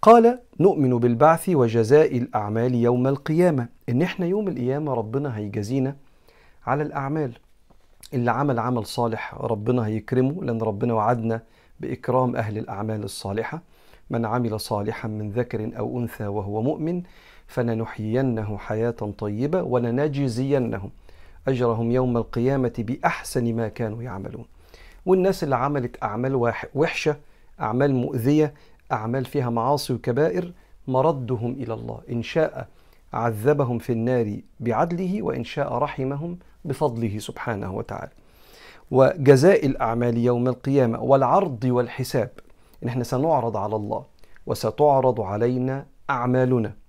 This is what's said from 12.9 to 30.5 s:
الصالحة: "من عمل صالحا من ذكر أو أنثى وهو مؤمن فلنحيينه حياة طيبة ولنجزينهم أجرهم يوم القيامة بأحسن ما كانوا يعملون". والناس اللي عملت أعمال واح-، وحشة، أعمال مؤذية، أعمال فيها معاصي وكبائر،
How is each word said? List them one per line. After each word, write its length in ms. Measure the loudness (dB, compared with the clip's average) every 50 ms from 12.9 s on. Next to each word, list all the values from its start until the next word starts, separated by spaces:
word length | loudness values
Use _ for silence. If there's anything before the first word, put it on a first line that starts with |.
| -4 -6 -6
الصالحة: 580 | -8 -10 -10 -8 -6 -4 -4 -6 -6 -8 -12 -14 _ -20 _ _ -20 -20 -20 -12 -6
"من 160 | -4 -2 -2
عمل 340 | 0 0 0 0 0 -2 -4
صالحا 480 | -4 -2 -2 -2 -2 -4 -6 -6 -8 -8
من 240 | -6 -6 -6 -4
ذكر 460 | -2 -4 -4 -2 -4 -6 -6 -6 -6 -6
أو 220 | -6 -4 -4 -4
أنثى 280 | -6 -6 -6 -8 -8 -6
وهو 340 | -4 -4 -4 -4 -4 -2
مؤمن 400 | -2 -2 -2 -2 -2 -4 -4 -4 -6 -10 -18 -20 -20 -20 -20 -20 _ -10
فلنحيينه 1120 | -6 -4 -2 -2 -2 -2 -4 -6 -6 -8 -4 -2 0 0 0 0 0 -2 -4 -6 -6 -8
حياة 340 | -6 -6 -4 -2 -2 -2
طيبة 720 | -2 -4 -8 -8 -8 -6 -6 -6 -4 -2 -2 -2 0 -2 -2
ولنجزينهم 1300 | 0 0 0 0 0 0 0 0 0 0 -2 -2 -2 -2 -2 0 0 0 0 0 -2 -4 -6 -8 -10 -14 -18 -20 -20 -20 -20 -20 -20 -20 -8 -4 -2
أجرهم 440 | 0 0 2 0 0 0 0 0
يوم 260 | 2 2 2 2 0 -2
القيامة 560 | -2 -2 -4 0 0 2 2 2 0 -2 -2 -4
بأحسن 760 | -6 -6 -6 -2 -2 -2 -2 -2 -10 -6 -4 -2 -2 0 -2
ما 120 | -2 -4 -4
كانوا 360 | -4 -6 -6 -6 -6 -8 -10
يعملون". 420 | -12 -12 -10 -12 -12 -12 -14 -18 -18 -20 -20 -20 _ -20 -20 -20 -20 -20 -10 2
والناس 380 | 2 4 4 4 2 2 0 0
اللي 120 | 0 0
عملت 480 | 0 0 0 0 -2 -4 -4 -8 -6 -6
أعمال 320 | -6 -4 -2 -2 0 0
واح-، 300 | 2 2 0 0 -2 -8 -8 -2
وحشة، 400 | 0 0 0 0 -2 -2 -2 -2 -2 -8 -20 -20 _ -20 -20 -12 -6
أعمال 360 | -4 -2 0 2 2 2 2
مؤذية، 580 | 0 0 -2 -2 0 2 4 4 4 4 2 0 -10 -20 -20 -20 _ _ -4
أعمال 340 | -4 -4 -2 -2 -2 -2 -4
فيها 240 | -2 -2 -2 -2 0
معاصي 440 | -2 0 2 2 0 0 0 -2 -4
وكبائر، 600 | -4 -2 -2 0 2 0 0 0 -2 -6 -6